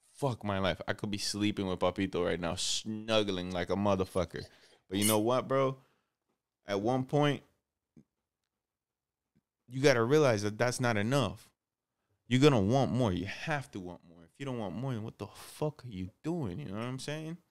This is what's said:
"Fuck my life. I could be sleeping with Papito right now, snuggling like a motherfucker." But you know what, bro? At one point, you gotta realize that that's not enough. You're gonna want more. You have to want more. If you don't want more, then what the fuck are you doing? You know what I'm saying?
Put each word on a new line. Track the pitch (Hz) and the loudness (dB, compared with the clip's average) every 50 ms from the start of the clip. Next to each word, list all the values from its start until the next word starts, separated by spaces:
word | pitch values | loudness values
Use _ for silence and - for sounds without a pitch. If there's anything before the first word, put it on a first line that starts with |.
| _ _ _ | _ _ _
"Fuck | - - 139 117 - - | -4 -4 -4 -4 -2 -4
my | 104 101 | -2 -2
life. | 95 98 92 80 - - | 2 2 0 0 0 -4
I | - 104 | -6 -6
could | - - 110 | -6 -4 -6
be | 101 101 | -4 -4
sleeping | - - - 101 104 104 98 - 101 | -4 -4 -2 0 0 0 0 0 -2
with | 92 92 87 | -2 0 2
Papito | - 90 87 - 98 90 - 85 87 | 0 0 2 0 -2 -2 0 0 0
right | 87 87 85 | 0 0 -2
now, | 87 82 85 | -2 -4 -4
snuggling | 87 - - - - - 110 110 107 107 113 110 110 107 101 95 90 90 90 | -2 -4 -4 -4 -4 -4 -6 -8 -8 -4 2 2 2 2 2 -2 -4 -4 -4
like | 92 87 87 - | -4 -4 -2 -2
a | 92 | 0
motherfucker." | 98 101 104 98 95 95 - - 95 87 - - - - - - - - - - _ _ _ | 0 2 2 2 2 0 -2 -2 -2 -2 -2 -4 -12 -12 -12 -20 -20 -20 -20 -20 _ _ _
But | 92 | -2
you | 98 104 | 0 2
know | 107 110 107 | 4 2 4
what, | 107 117 123 127 113 | 4 2 2 0 0
bro? | - 131 135 135 131 131 131 _ _ _ _ _ _ _ _ _ _ _ _ _ _ _ _ _ | 0 0 0 0 0 -2 -6 _ _ _ _ _ _ _ _ _ _ _ _ _ _ _ _ _
At | - 101 98 | -4 -4 -2
one | 101 117 127 131 131 | 0 0 0 0 -2
point, | 131 - 143 147 147 139 - - _ _ _ _ _ _ _ _ _ _ - _ _ _ _ _ _ _ _ _ _ _ _ _ _ _ _ _ _ _ _ _ _ _ _ _ _ _ _ _ _ _ _ _ | 0 0 2 2 2 0 -2 -8 _ _ _ _ _ _ _ _ _ _ -20 _ _ _ _ _ _ _ _ _ _ _ _ _ _ _ _ _ _ _ _ _ _ _ _ _ _ _ _ _ _ _ _ _
you | - 123 131 | -12 -6 4
gotta | 131 147 131 120 113 | 6 6 6 6 4
realize | 117 143 156 151 135 113 104 104 | 4 6 6 6 6 4 2 0
that | 104 107 | -2 0
that's | 107 120 123 120 - | 0 0 0 0 0
not | 131 120 113 | 0 2 2
enough. | 104 101 113 135 143 123 92 - - - _ _ _ _ _ _ _ _ _ _ _ _ _ _ _ _ | 2 0 2 2 0 0 0 -4 -8 -18 _ _ _ _ _ _ _ _ _ _ _ _ _ _ _ _
You're | _ 120 127 | _ 4 6
gonna | 135 151 139 113 | 6 8 8 6
want | 95 101 123 139 131 76 | 4 4 4 4 2 2
more. | 90 120 131 107 90 | 2 2 2 2 2
You | 85 87 | 0 -2
have | 95 - - - - 156 143 131 - | -6 -8 -8 -6 -6 -6 -6 -6 -8
to | - 104 | -12 -12
want | 92 90 87 - _ | -10 -10 -14 -14 _
more. | 85 82 85 85 | -20 -20 -20 -20
If | 82 _ _ | -20 _ _
you | 139 | -8
don't | 139 127 120 | -8 -6 -6
want | 107 95 - | -6 -6 -6
more, | 104 127 139 127 | -6 -4 -4 -4
then | 110 104 | -4 -6
what | 120 - | -8 -8
the | _ 104 | _ -12
fuck | - - - - - - - 151 151 - - - | -12 -12 -18 -20 -20 -8 -4 -4 -4 -4 -8 -16
are | 123 | -12
you | 107 92 92 92 _ _ _ | -8 -8 -8 -8 _ _ _
doing? | 151 170 175 143 98 87 - | -6 -4 -4 -4 -4 -6 -8
You | 151 | -8
know | - 95 | -8 -8
what | 107 117 | -6 -6
I'm | 123 131 131 | -6 -8 -8
saying? | - - 147 156 160 160 170 175 _ _ | -8 -8 -8 -8 -8 -10 -12 -14 _ _